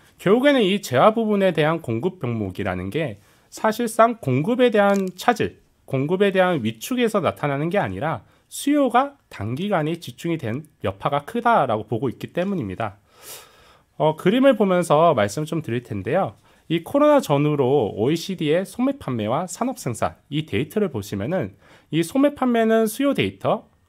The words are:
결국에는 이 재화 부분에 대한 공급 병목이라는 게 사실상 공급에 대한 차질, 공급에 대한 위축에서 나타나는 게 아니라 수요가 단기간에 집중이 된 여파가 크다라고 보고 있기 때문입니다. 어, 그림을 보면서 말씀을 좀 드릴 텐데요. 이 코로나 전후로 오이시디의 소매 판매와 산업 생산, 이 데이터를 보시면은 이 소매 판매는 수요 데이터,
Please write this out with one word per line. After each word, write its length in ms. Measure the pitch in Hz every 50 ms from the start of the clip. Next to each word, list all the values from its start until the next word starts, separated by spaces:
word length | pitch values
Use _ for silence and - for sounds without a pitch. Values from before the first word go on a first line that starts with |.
| _ _ _ -
결국에는 440 | - 175 202 254 247 294 285 262
이 180 | 214 180 196 196
재화 320 | - - 123 127 165 214
부분에 400 | 214 226 226 214 208 202 196 190
대한 300 | 160 160 151 151 165 165
공급 380 | 165 - 113 113 139 185 185 -
병목이라는 720 | - 120 120 113 104 95 92 - 98 98 92 92 90 98
게 280 | 98 151 165 127 101 - _ _ _ _ _ _
사실상 680 | - - - 220 214 - 240 220 - - 226 233 240 -
공급에 500 | - 131 127 131 151 202 254 247 254 247
대한 380 | 214 208 202 202 202 196 190 185 175
차질, 420 | - - - 240 - 123 90 - - _ _ _ _ _
공급에 440 | - 139 131 135 147 185 185 202 202
대한 320 | 185 190 185 180 175 147
위축에서 560 | 110 110 123 - - - 254 247 240 220 226 202
나타나는 500 | 156 113 95 - - 147 139 139 151 170
게 100 | 180 202
아니라 440 | 156 107 92 92 127 160 151 - - _ _ _ _ _
수요가 680 | - - - 277 294 294 277 240 208 240 277 285 277 _ _ -
단기간에 680 | - - 98 107 120 139 190 208 202 165 151 151 170 165
집중이 400 | - - - - - 170 165 160
된 260 | - 110 110 143 156 - _ _ -
여파가 400 | 101 95 - - 151 139 143 -
크다라고 640 | - - 240 - 247 233 196 147 120 110 110 104
보고 220 | - 120 110 135 123
있기 240 | - - - 117
때문입니다. 640 | - 170 180 196 202 175 120 95 92 - 117 104 98 - _ _ _ - - - - - - - _ _ _ - _ _ _ _ _
어, 180 | - 147 156 156
그림을 400 | 156 - 180 214 262 262 277 254
보면서 560 | 214 214 190 180 180 170 - 147 147 165 170 151
말씀을 320 | 117 101 104 - 156 156
좀 140 | 151 165 160
드릴 220 | - - 113 123
텐데요. 520 | 120 - 107 101 92 107 143 185 185 120 - _ _ _ _ _ _ -
이 160 | 156 170 165
코로나 360 | - - 285 294 302 294 277
전후로 760 | - - 147 139 147 151 151 143 131 120 143 147 113 95 -
오이시디의 680 | 95 107 135 165 165 - - 190 - 160 143 156 180 196
소매 300 | 190 - - 247 277 277 277
판매와 500 | - - 127 113 104 107 120 151 185 180
산업 300 | - - 233 262 254 -
생산, 340 | - 143 113 - - 87 82 - _ -
이 180 | 143 151 156
데이터를 420 | - - 98 151 - - 214 208 180
보시면은 640 | 147 107 98 - - 98 98 131 180 185 127 92 - _ _ - - _ _ _
이 140 | - 160 175
소매 300 | 165 - 269 277 294 285
판매는 520 | - 262 254 233 226 226 220 220 226 226
수요 260 | 214 214 - 277 285 262
데이터, 520 | - 117 95 - - - 135 185 - - _ _ _ _